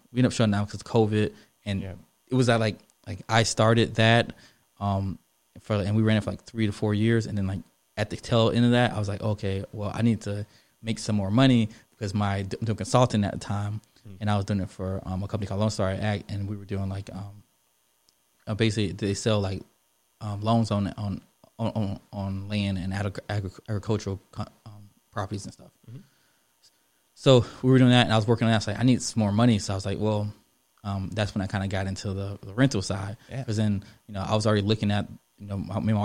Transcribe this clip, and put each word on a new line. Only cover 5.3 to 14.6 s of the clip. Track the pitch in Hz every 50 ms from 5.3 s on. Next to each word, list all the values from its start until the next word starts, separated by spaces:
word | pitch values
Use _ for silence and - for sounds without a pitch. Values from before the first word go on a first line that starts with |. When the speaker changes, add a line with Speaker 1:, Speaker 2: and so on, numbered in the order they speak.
| _ _ _ _ _ -
Speaker 1:
for, | - - 107
and | 104 92 101 107
we | 113 110
ran | 110 110 104
it | -
for, | -
like, | 98 - -
three | - - 113 110
to | 101 101
four | - 110 107 104
years. | 101 110 113 117 113 110 107
And | 95 101
then, | 98 92
like, | 98 87 - - _ _ _ _ _
at | - 107 -
the | - -
tail | - - 131 113 110 113
end | - 117 120
of | 120
that, | 120 120 123 113
I | - 107
was | 104 101
like, | 101 -
"Okay, | - 110 104 - - 98 95 98 98 -
well, | - 110 101 101 -
I | -
need | 113 120 110 -
to | - 101 101 104 104 - _ _ _ _ _ _ 110
make | 113 110 -
some | - - 104
more | 104 98 95
money," | 104 123 135 135 127 117 110 107 - - _ _
because | _ _ 110 98 98
my | 104 104 101 98 101
d-, | 98 98 - -
doing | 113 110 104
consulting | 101 110 - - 123 127 123 - 107 101
at | 98
the | - -
time, | - - 101 101 104 104 107 107 - _ _ _ _
Speaker 2:
Hmm. | 104 95 92
Speaker 1:
and | 110 104
I | 104
was | 101 101
doing | 107 104
it | 98